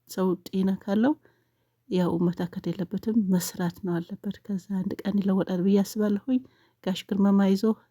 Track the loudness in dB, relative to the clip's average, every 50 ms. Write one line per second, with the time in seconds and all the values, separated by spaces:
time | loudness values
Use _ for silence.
0 | _ -10 -4 -2 0 0 -2 -4 -6 -6 -2 -2 0 0 -2 -4 -4 -2 0 2
1 | 2 2 0 -2 _ _ _ _ _ _ _ _ _ _ _ _ _ -4 0 0
2 | 0 0 0 0 0 0 0 -2 -6 -6 -8 -6 -6 -6 -4 -4 -6 -6 -6 -6
3 | -4 -2 0 0 2 2 2 0 0 -4 -4 -4 -4 -4 -4 -6 -4 -4 -4 -4
4 | -4 -8 -12 -10 -10 -10 -10 -10 _ -8 -8 -8 -6 -6 -6 -4 -4 -4 -6 -6
5 | -4 -2 -2 0 0 2 0 0 0 -2 -2 0 2 4 4 4 2 0 -2 -2
6 | 0 0 0 -2 -2 -2 -2 -2 -2 -6 _ _ _ _ _ _ -6 -6 -6 -6
7 | -6 -4 0 2 4 4 6 6 6 4 4 4 2 0 0 -2 _ _